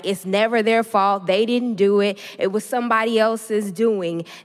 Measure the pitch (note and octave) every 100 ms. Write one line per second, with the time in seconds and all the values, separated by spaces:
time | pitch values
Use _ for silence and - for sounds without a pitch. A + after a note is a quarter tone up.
0 | F3 F#3+ F#3 G3+ A3+ A#3 A3 A3+ A3+ G#3
1 | G3 G3 F#3 F#3+ A3+ A#3+ B3 G#3 G3 G3+
2 | G#3 G3 - - G3 G#3 G#3 B3 A#3+ A3
3 | A3+ A3 A3 A3+ A3+ G#3+ G3+ F3 A3+ G#3
4 | E3+ E3+ E3+ -